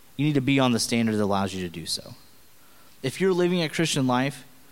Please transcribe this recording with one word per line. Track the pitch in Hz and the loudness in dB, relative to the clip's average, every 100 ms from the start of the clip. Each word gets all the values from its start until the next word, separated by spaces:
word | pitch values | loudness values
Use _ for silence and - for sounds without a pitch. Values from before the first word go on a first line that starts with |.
| - - | -12 -2
you | 147 | 0
need | 143 | 2
to | |
be | 123 135 | 2 4
on | 127 | 4
the | 117 | 2
standard | - 117 113 107 | 0 0 2 2
that | |
allows | 104 98 98 | 2 0 -2
you | 95 | -4
to | 90 | -8
do | 82 78 | -8 -8
so. | - - - - - - - - - - - | -8 -10 -20 -20 -20 -20 -20 -20 -20 -20 -10
If | 135 - | -8 -2
you're | 190 | 0
living | 180 175 180 | 2 2 0
a | 160 | -2
Christian | - 160 156 131 | -2 0 0 0
life | 123 135 - - - - | 0 0 -6 -16 -20 -20